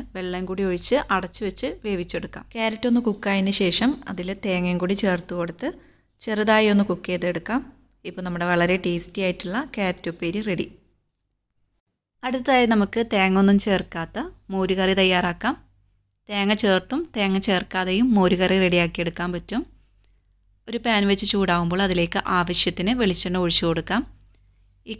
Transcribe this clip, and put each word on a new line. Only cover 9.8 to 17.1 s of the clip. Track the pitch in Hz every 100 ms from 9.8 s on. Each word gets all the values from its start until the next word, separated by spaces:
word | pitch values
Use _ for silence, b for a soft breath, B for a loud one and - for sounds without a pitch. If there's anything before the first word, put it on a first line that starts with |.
| 190 185 -
ഉപ്പേരി | 165 170 196 214
റെഡി. | 170 - - _ _ _ _ _ _ _ _ _ _ _ _ _ _ 254
അടുത്തതായി | 254 247 262 240
നമുക്ക് | 220 196 226 226
തേങ്ങ | 208 190 190
ഒന്നും | 196 202 208
ചേർക്കാത്ത | 190 - 175 165 208 339 - -
മോരുകറി | 190 185 190 185 190
തയ്യാറാക്കാം. | 185 180 180 175 220 - - _ _ _ _ _ -
തേങ്ങ | 202 196 214
ചേർത്തും | 214 185 180 269 339